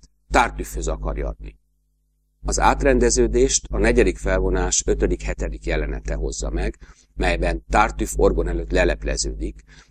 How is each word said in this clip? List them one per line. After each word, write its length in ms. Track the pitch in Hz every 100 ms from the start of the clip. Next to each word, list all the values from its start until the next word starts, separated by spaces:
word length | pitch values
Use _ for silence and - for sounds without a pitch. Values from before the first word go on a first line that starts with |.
| - _ -
Tartüffhöz 580 | 131 117 98 90 87 78
akarja 400 | 76 76 71 65
adni. 320 | - 50 - _ _ _ _ _ _ _ _
Az 180 | - -
átrendeződést 1080 | 104 - 139 127 120 123 113 120 135 - -
a 80 | 101
negyedik 400 | 110 120 95 -
felvonás 680 | 98 92 95 90 87 - -
ötödik, 360 | 80 98 87
hetedik 440 | - 87 76 76 82
jelenete 480 | 78 73 71 76
hozza 360 | 73 73 - 71
meg, 280 | 82 104 - - - _
melyben 500 | - 92 82 87 82 -
Tartüff 440 | 107 113 - 104 -
Orgon 320 | 98 82 85
előtt 240 | 85 80
lelepleződik. 920 | 90 87 73 73 69 73 76 78 - - - -